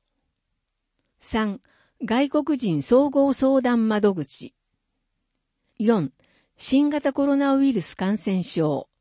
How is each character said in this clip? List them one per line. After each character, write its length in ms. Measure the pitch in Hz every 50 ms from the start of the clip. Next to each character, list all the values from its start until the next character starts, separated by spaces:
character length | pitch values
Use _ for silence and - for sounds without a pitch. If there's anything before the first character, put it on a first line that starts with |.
| _ _ _ _ _ _ _ _ _ _ _ _ _ _ _ _ _ _ _ _ _ _ _ _
三、 400 | - - - 220 220 208 196 - - _ _ _ _ _ _ _
外 280 | 262 - 220 254 285 269
国 260 | - 302 277 - 294
人 260 | 254 240 190 160 147
総 280 | 135 - 233 262 285 285
合 240 | 269 277 277 277 254
相 260 | - 269 262 269 269
談 280 | 247 247 240 233 220 220
窓 260 | 214 208 208 202 190
口。 400 | 170 147 - - - - - - _ _ _ _ _ _ _ _ _ _ _ _ _ _ _ _ _ _ _ _ _ _ _ _ -
四、 360 | 208 226 233 190 147 135 - _ _ _ _ _ _ _ _
新 320 | - - - 262 277 294 294
型 240 | 302 294 - 277
コ 140 | 269 294 277
ロ 100 | 285 277
ナ 180 | 277 277 277 269
ウ 120 | 269 277
イ 80 | 277 240
ル 80 | 190
ス 120 | 151 - -
感 220 | - 185 190 214
染 260 | 208 - 208 190 185
症。 460 | 170 - - 170 156 151 143 - - - _ _